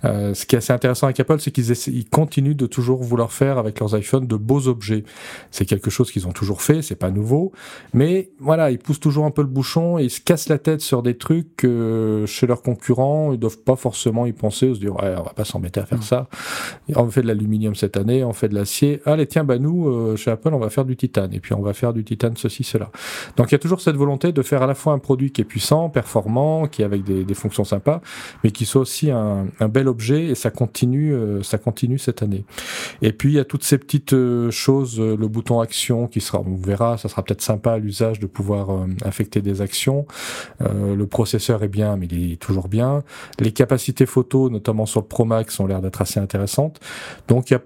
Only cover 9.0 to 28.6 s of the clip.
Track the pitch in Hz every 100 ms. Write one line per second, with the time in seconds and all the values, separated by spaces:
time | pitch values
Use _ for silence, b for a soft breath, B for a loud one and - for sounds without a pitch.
9 | 156 143 151 147 143 131 127 - 170 170
10 | 131 - - 175 - 147 - 156 - 127
11 | 120 120 - 160 165 - 127 120 113 113
12 | 110 107 107 - 123 120 - 117 - 123
13 | 135 151 156 127 - - - 131 131 -
14 | - 113 120 113 107 - 131 117 101 95
15 | 98 92 82 - 107 98 90 101 101 123
16 | 107 123 131 B B B B B - 143
17 | 120 120 117 107 107 107 107 101 101 98
18 | 104 127 127 110 107 101 101 - 143 147
19 | - 156 147 - 147 123 143 175 160 120
20 | 113 107 - 110 160 151 110 120 131 127
21 | 127 - 95 98 - 104 101 101 120 113
22 | 110 110 117 117 - - 127 113 101 B
23 | B B B - 120 143 165 185 170 147
24 | 143 139 175 151 131 139 131 139 - 147
25 | - 131 135 135 - 117 - 151 165 147
26 | 110 113 104 117 147 160 156 - 104 101
27 | 98 95 95 98 107 - 101 101 117 160
28 | B B B B 110 101